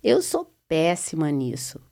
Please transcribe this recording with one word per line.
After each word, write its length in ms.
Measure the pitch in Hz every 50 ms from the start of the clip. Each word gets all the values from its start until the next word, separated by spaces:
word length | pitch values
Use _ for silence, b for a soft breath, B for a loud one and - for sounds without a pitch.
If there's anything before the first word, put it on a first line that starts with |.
| -
Eu 180 | 208 240 370
sou 320 | 359 - - 311 349 _ _ _ _
péssima 640 | _ 165 160 160 170 175 170 - - - 160 156 147
nisso 500 | 147 139 131 123 117 123 - - - - - _